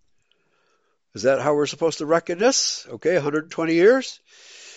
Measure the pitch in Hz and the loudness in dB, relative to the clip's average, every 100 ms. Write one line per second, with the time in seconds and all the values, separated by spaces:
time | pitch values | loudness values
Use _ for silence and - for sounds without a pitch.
0 | _ _ _ _ _ _ _ _ _ _ | _ _ _ _ _ _ _ _ _ _
1 | _ 107 117 135 135 147 147 139 165 - | _ -2 0 0 0 0 -2 -2 -4 -4
2 | 151 165 - 175 247 269 - - - 113 | -2 -2 -2 0 0 0 -4 -8 -12 -4
3 | 156 180 147 151 156 - 165 165 196 262 | 0 0 0 -4 -6 -6 -2 4 6 4
4 | - - _ - - - - | 0 -14 _ -20 -20 -20 -20